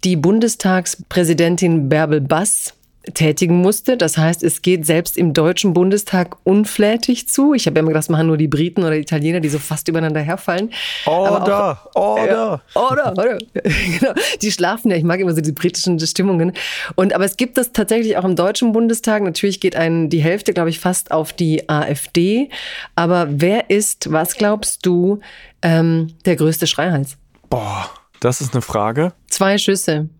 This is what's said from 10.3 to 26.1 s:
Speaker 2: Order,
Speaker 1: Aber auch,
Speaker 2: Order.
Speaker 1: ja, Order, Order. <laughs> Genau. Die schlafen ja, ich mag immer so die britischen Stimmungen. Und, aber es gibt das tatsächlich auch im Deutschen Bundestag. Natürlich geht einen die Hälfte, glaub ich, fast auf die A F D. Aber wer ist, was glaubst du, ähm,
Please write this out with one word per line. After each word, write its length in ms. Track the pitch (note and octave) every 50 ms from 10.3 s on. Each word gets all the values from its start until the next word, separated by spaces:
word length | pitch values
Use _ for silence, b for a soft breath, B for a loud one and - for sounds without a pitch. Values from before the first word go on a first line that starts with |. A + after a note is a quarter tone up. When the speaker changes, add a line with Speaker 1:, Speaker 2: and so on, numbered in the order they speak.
| F3 F#3+ - - F3 F3+ G3+ A3+ B B B B B B B
Speaker 2:
Order, 500 | D3+ D#3 F3 G3 G3 G3+ G3+ - G3+ G3+
Speaker 1:
Aber 360 | G3+ G3+ F#3 C#3 - - - -
auch, 240 | F#3 F#3+ G#3 G#3+ G#3+
Speaker 2:
Order. 140 | A3 - A3
Speaker 1:
ja, 260 | A3+ A3+ A3 F3+ - _ _ -
Order, 400 | - A3+ C4 C4 C#4+ D4 A#3 F#3
Order. 220 | E3+ G3+ B3 A#3+ - - _ _
<laughs> 80 | - -
Genau. 500 | G3+ D3 - G3 F#3 E3 F3 - C4+ G3+ B A4 B B4 B -
Die 80 | G#3+
schlafen 400 | - - F3 F3 G3+ A3+ - A#3
ja, 60 | F#3+
ich 80 | E3+ D#3
mag 160 | E3+ E3+ F#3
immer 120 | G3 F3+ E3
so 40 | D#3+
die 120 | D#3 D#3 D3
britischen 480 | - - F3+ - - - F#3+ F3 D#3+
Stimmungen. 520 | D#3+ D#3 - - F#3 G3 F#3+ E3 E3 F3+ F3+ B B B B B B B B
Und, 160 | - F#3 G3+ -
aber 120 | F3+ F#3+
es 120 | G3 G3
gibt 220 | - B3+ B3+ - -
das 120 | B3 A#3 -
tatsächlich 440 | - G#3+ F#3+ A3+ A3+ A#3 A3 G#3
auch 80 | F3+ F3+
im 100 | F#3+ F3+
Deutschen 380 | D#3+ F3 F#3+ G#3+ - B3+ A#3 G#3+
Bundestag. 500 | A3+ A#3 A3+ A3+ A3 - - G#3+ G#3+ G3+
Natürlich 380 | F#3 D#3+ - - G3+ F#3+ -
geht 160 | - F#3+ -
einen 340 | - E3 E3 E3 E3 E3 D3+
die 80 | - E3
Hälfte, 320 | D3 E3 F3+ G#3 G3+ - F#3
glaub 140 | F3+ E3+
ich, 140 | E3 E3 D#3+
fast 320 | - F#3 F3+ - - - -
auf 200 | D#3+ D#3 - -
die 360 | - F3 D#3+ D#3 D3+ - -
A 160 | D3+ D3+ D3+
F 240 | - - C#3 - -
D. 400 | _ E3+ E3+ F#3+ G#3 A#3+ C#4 C#4 B B B B B B B B B
Aber 320 | - E3+ E3+ F3+ F3+ E3+ D3
wer 400 | D3 C#3 E3 F3+ G3+ A#3 - -
ist, 400 | F#3+ G#3 G#3 - - _ - C#3+
was 240 | D3+ D#3+ E3 F3+ -
glaubst 500 | - G#3 G#3 G#3+ G#3+ G#3 - - - -
du, 360 | F3+ F3 F3 F3 F#3+ G3+ G#3 B B B B B B B B -
ähm, 460 | E3 E3 E3 E3 E3 E3 E3 E3 D#3+